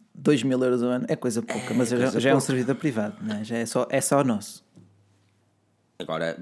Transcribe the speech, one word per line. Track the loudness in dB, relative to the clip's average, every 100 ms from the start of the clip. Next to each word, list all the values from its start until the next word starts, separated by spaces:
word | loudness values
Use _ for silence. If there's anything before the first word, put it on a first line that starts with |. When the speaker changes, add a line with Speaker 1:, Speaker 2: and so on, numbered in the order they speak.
| -20
Speaker 1:
Dois | -4 2 4
mil | 4 2
euros | 2 2
ao | 2
ano | 0 -2
é |
coisa | -2 -2 -2
pouca, | -4 -4 -2
Speaker 2:
É | 0
Speaker 1:
mas | 2
já, | 2
Speaker 2:
coisa | 0 2
Speaker 1:
já | 4
é |
um | 4
Speaker 2:
pouca. | 4
Speaker 1:
servidor | 0 0 -2
privado, | -2 -2 -4 -4
não | -6 -6
é? |
Já | -4 -4
é | -2
só, | -2 0
é | 0
só | 2 4
nosso. | 4 0 -4 -14 _ -20 -20 _ _ _ _ _ _ _ _ _ _ -14
Speaker 2:
Agora, | -6 -4 -2 -6